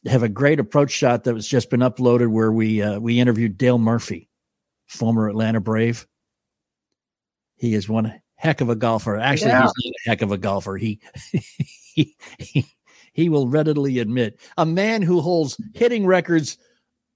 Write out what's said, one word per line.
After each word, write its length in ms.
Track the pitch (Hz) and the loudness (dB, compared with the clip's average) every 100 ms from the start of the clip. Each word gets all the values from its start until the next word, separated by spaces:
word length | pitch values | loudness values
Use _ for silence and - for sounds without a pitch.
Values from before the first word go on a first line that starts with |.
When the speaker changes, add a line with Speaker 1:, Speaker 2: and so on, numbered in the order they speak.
| - | 0
Speaker 1:
have 160 | 131 | 0
a 60 | 120 | 0
great 300 | 101 143 151 | 0 2 2
approach 300 | 110 147 143 | 2 0 0
shot 340 | - 135 120 | 0 0 0
that 100 | - | -2
was 120 | 113 104 | -4 -2
just 240 | 131 - | -2 0
been 100 | 123 | 0
uploaded 500 | 127 110 123 120 120 | 0 2 2 4 2
where 220 | 110 110 | 2 2
we, 300 | 110 110 110 | 2 0 0
uh, 160 | 104 101 | -2 -2
we 220 | 117 120 | 0 2
interviewed 360 | 123 110 117 95 | 2 2 -2 0
Dale 220 | 127 123 | 2 2
Murphy, 500 | 110 117 - 87 _ _ _ _ _ _ _ | 2 0 -4 -12 _ _ _ _ _ _ _
former 420 | - 113 113 107 | -4 0 0 0
Atlanta 320 | 107 113 113 | 0 0 0
Brave. 460 | 101 110 117 113 - _ _ _ _ _ _ _ _ _ _ _ _ _ _ _ | 0 0 0 -2 -12 _ _ _ _ _ _ _ _ _ _ _ _ _ _ _
He 180 | 120 | -2
is 140 | 107 98 | -2 -2
one 320 | 110 110 - _ | -2 -2 -6 _
heck 260 | _ 160 143 | _ -2 0
of 80 | 123 | -2
a 60 | |
golfer. 420 | 113 117 113 110 104 | 0 0 0 -2 -2
Actually, 340 | 127 143 220 | 0 0 2
Speaker 2:
Yeah. 120 | 175 | 4
Speaker 1:
he's 100 | - - | 2 0
not 100 | 117 - 117 | -10 -8 -4
a 40 | |
heck 120 | 113 | -2
of 100 | 107 | -2
a 60 | 98 | -2
golfer. 380 | 98 98 98 95 | -2 -4 -6 -6
He, 240 | 110 104 - - - | -6 -6 -14 -20 -6
<laughs> 80 | 156 - - - - - | -6 -6 -8 -8 -8 -8
he, 220 | - 147 _ - - | -2 -2 _ -20 -20
he, 280 | - 135 - _ _ _ _ | -6 -4 -4 _ _ _ _
he 160 | - 170 | -2 0
will 180 | 151 127 | 2 2
readily 520 | 147 156 147 139 127 | 0 0 0 -2 -2
admit, 420 | 110 123 110 - - - | -2 -2 -2 -6 -12 -2
a 100 | 160 | 0
man 360 | 170 208 226 | 0 0 0
who 180 | 175 180 | 2 2
holds 400 | 156 175 143 - - | 2 0 -2 -6 -14
hitting 320 | - 233 233 190 | 0 0 2 2
records 520 | 185 175 170 147 - _ _ _ _ _ | 2 2 0 0 -12 _ _ _ _ _